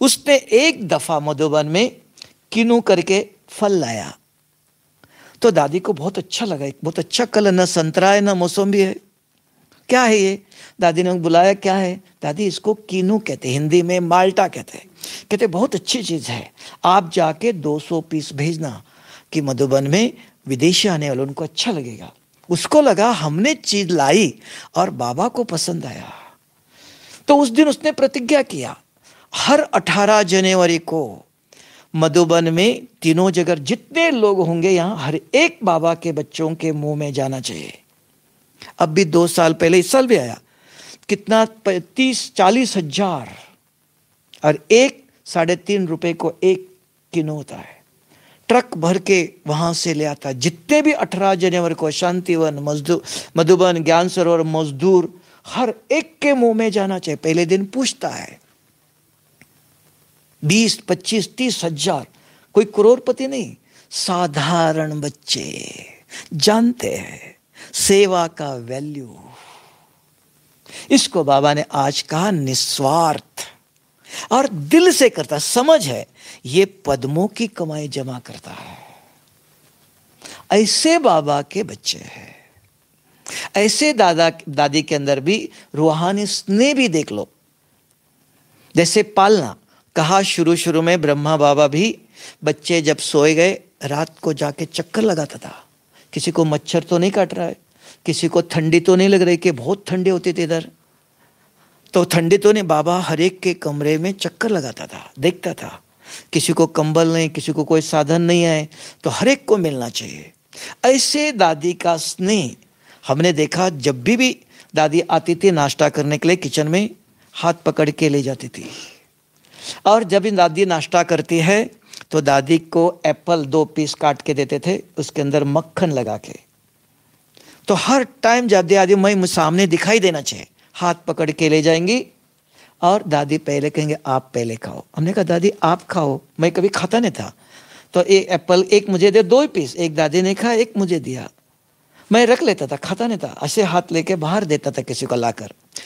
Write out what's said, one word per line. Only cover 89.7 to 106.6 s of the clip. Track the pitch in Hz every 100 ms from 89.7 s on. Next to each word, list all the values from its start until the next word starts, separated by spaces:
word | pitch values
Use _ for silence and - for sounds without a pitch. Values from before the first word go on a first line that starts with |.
| _ _ -
कहा | 156 196
शुरू | 196 - 165 170
शुरू | 175 160
में | 165 180
ब्रह्मा | 151 147 151 156
बाबा | 147 143 143
भी | 151 220 - _ - - -
बच्चे | 151 151 - 170
जब | 151 143
सोए | - 151 151 160
गए, | 180 196 - _
रात | 135 147 160 -
को | 165
जाके | 147 147 143 160
चक्कर | - 165 220
लगाता | 214 165 143 -
था, | - - _ _ _ _ _
किसी | 151 170
को | 160 160
मच्छर | 151 - 170
तो | - 175
नहीं | 185
काट | 196 185
रहा | - 170
है, | - _ _ - - -
किसी | 160 165
को | 170
ठंडी | 165 170 160 170
तो | 170 185
नहीं | 196
लग | 196
रही, | 180 170
कि | 185
बहुत | 135 123 196 -
ठंडी | 185 185
होती | 180 185
थी | 170
इधर, | 165 165 156 - _ _ _ _ _ _ _ _ _ _ _
तो | 185
ठंडी | 175 170 165 196
तो | 208
नहीं, | 214
बाबा | 180 151 156 180
हर | 175 156
एक | 185 185
के | 185
कमरे | 175 156 147 147 156
में | 180
चक्कर | 196 170 - 226
लगाता | 190 131 - -
था, | 87 - -
देखता | 160 175 180
था, | - - - _ _ - - -
किसी | 160 -
को | 160